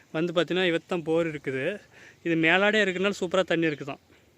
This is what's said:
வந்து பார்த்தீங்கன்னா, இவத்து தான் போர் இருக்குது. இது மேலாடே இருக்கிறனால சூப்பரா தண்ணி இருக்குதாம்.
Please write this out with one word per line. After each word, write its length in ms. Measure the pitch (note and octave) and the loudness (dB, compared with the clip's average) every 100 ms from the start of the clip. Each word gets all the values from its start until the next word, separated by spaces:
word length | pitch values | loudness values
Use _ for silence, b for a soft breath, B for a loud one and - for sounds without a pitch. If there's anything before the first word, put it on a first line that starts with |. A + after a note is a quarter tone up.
| B D#3+ | B -4
வந்து 180 | F3 E3+ | -2 0
பார்த்தீங்கன்னா, 320 | D#3+ F3 F#3 | 0 0 0
இவத்து 200 | E3 - | 0 -2
தான் 120 | F3+ D#3 | -6 0
போர் 220 | D#3+ E3 | 0 0
இருக்குது. 320 | D3+ D3 C3 D3 G3+ - B B B E3+ | -4 -6 -4 -4 -6 -16 B B B -2
இது 120 | E3 D#3+ | 2 4
மேலாடே 380 | F3+ G3+ G#3+ G3 | 4 4 2 0
இருக்கிறனால 340 | F3+ G3 F#3 | 0 -2 -2
சூப்பரா 220 | F3+ F#3+ F3+ | -2 0 0
தண்ணி 160 | E3+ E3 | 0 0
இருக்குதாம். 320 | C#3+ C#3+ C3+ _ b b | -2 -10 -14 _ b b